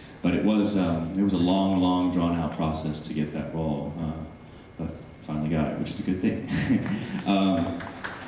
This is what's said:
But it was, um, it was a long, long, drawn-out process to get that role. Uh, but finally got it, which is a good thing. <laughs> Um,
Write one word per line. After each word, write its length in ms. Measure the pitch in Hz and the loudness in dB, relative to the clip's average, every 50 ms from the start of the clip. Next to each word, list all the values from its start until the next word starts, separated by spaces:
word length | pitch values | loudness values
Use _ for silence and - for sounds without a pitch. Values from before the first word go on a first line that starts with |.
| - - - - | -16 -18 -16 -2
But 120 | - 90 - | 0 0 2
it 100 | 104 92 | 4 4
was, 320 | 104 107 104 101 - 101 95 | 4 4 4 4 4 4 2
um, 340 | 90 87 82 82 82 82 95 95 | 2 2 2 0 -2 -2 0 2
it 60 | 101 | 2
was 100 | 98 92 | 2 4
a 40 | 87 | 4
long, 440 | 87 90 95 95 95 95 95 92 | 4 4 4 4 4 4 4 4
long, 300 | 92 90 90 90 90 90 | 4 4 4 4 2 2
drawn-out 440 | 82 90 87 85 85 82 80 76 - - | 2 2 2 2 2 0 0 -2 -2 -2
process 420 | 82 80 78 - - 78 73 - | 0 0 0 -2 -2 -4 -4 -4
to 120 | - - 76 | -6 -4 -2
get 200 | 76 76 76 - | -2 -2 -2 -2
that 200 | 78 73 73 - | -4 -6 -4 -4
role. 380 | 80 80 78 73 71 - 76 78 82 | -2 -2 0 -2 -2 -4 -6 -6 -4
Uh, 120 | 82 78 78 80 78 76 - - - - - - - - - - | -4 -4 -4 -6 -8 -12 -14 -16 -18 -20 -20 -20 -20 -20 -10 -8
but 180 | 80 80 - - - - - - | -6 -6 -6 -8 -14 -16 -18 -16
finally 280 | - - 78 76 76 78 | -10 -6 -4 -2 0 0
got 220 | 80 78 76 - | 2 2 2 0
it, 80 | - - | 0 -4
which 100 | - - | -4 -4
is 100 | - - | -4 -4
a 40 | - | -2
good 180 | - 92 - | -2 -2 2
thing. 260 | - - - - - - - | 2 0 0 0 -4 -2 0
<laughs> 340 | - - - 131 98 - 87 95 107 - - - - - - | 0 2 4 2 2 2 0 -2 -4 -4 -6 -6 -4 0 2
Um, 380 | 101 95 98 95 90 82 85 - 90 - - - - - - - - - - | 2 4 4 4 4 2 0 -2 -2 -6 -8 -10 -12 -10 -10 -10 -10 -10 -10